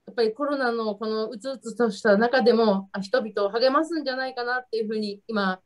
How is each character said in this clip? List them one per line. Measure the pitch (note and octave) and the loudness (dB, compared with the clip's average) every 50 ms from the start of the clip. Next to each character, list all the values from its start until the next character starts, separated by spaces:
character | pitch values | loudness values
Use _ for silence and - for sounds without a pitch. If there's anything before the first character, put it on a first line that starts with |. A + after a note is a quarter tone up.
| _ - | _ -10
や | |
っ | G3 | -2
ぱ | A#3+ A#3 | 0 0
り | A3 A3 | 0 0
コ | - D4 | -2 -2
ロ | C#4 D4 C#4 | -2 -2 0
ナ | C4 A#3+ | 0 -2
の | A#3 A#3 A3 G#3+ G3+ | -2 -2 -4 -4 -4
こ | G3 A3 | -4 -6
の | A3 G#3+ A3 G#3+ - | -4 -4 -4 -4 -6
う | B3+ G#3+ | -8 -10
つ | F#3+ C4+ | -10 -10
う | C4+ - | -10 -10
つ | - A#3 G3 | -10 -12 -2
と | - A#3+ A3+ | 0 0 0
し | G3 - | 0 0
た | - A3 G3+ G3+ | 4 4 4 6
中 | A3+ A#3+ B3 C4 | 4 4 4 4
で | A3+ A#3+ A#3 | 4 6 6
も、 | A3+ A3+ G#3+ G3 G3 G3 - - | 6 6 4 4 2 -2 -6 -8
あ、 | G3+ | -10
人 | F#3+ - - C4 | -6 -2 -2 -2
々 | D4+ A3 - G#3+ G3+ | -2 -2 -2 -2 -2
を | G3 | 0
励 | G3 A#3 A#3+ C4 C4 | 0 2 2 4 4
ま | D4 D#4+ | 2 0
す | D#4+ E4+ D#4 | 0 -2 -4
ん | C4+ | -4
じ | C4 | -4
ゃ | B3+ | -4
な | C4 C4 C4 | -4 -6 -6
い | C4 | -6
か | B3 A#3+ | -6 -6
な | A#3+ B3 B3+ | -4 -4 -4
っ | B3 - | -6 -6
て | - A3 | -4 -4
い | |
う | A3+ G#3 | -4 -2
ふ | |
う | A3 A3 | -2 -4
に、 | G#3+ G3+ G3+ G3+ _ - | -4 -4 -6 -10 _ -6
今、 | A3+ G#3 G3+ F#3+ F#3 F#3 _ | -4 -2 0 0 -2 -4 _